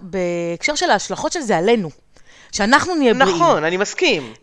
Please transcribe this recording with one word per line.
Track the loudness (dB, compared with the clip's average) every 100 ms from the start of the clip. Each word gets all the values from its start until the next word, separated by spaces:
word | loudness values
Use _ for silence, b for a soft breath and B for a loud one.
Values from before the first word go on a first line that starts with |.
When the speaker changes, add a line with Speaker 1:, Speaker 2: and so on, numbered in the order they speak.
Speaker 1:
בהקשר | -8 -4 -2 -2 -4 -4 -4 -2
של | 0
ההשלכות | 0 -2 -6 -6
של | -6
זה | -2 0
עלינו, | 2 0 -2 -10 _ -20 b b b
שאנחנו | -4 2 2 2 2
נהיה | 2
בריאים. | 4 2 4
Speaker 2:
נכון, | 2 4
אני | 0 0
מסכים. | -2 0 0 0 -4 -14